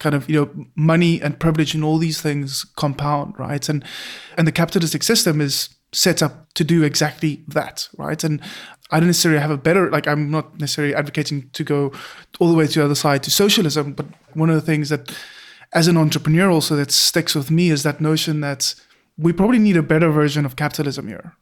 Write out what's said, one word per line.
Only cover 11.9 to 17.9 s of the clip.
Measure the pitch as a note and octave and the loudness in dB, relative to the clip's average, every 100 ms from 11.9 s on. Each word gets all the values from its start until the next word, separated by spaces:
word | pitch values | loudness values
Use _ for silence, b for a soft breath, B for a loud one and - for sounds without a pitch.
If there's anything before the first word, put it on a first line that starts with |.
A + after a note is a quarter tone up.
| B B B B - | B B B B 0
all | E3+ | 4
the | E3 | 4
way | D3+ | 4
to | D#3+ | 2
the | |
other | D3 | 2
side | C#3+ D3+ C#3 | 2 0 0
to | C#3+ | 0
socialism, | - G3+ A3+ D#3 D3+ C#3+ | 2 2 2 0 -2 -4
but | C3+ C#3+ - _ | -6 -12 -14 _
one | D#3 D#3+ | 0 2
of | |
the | D#3+ | 2
things | D#3 D3+ C#3+ | 0 -2 0
that, | C#3+ - B B B B B B | -4 -6 B B B B B B
as | - E3+ | 2 4
an | E3 | 4
entrepreneur | D#3 D#3 D3+ D#3+ G3 | 4 0 2 4 4
also, | D#3+ - D3 | 2 2 0
that | C#3 | 0
sticks | - - E3+ D#3+ | 0 2 0 -2
with | D#3 C3 | -2 0
me | D#3+ F3 | 2 2
is | D3 | 2
that | D3 | 0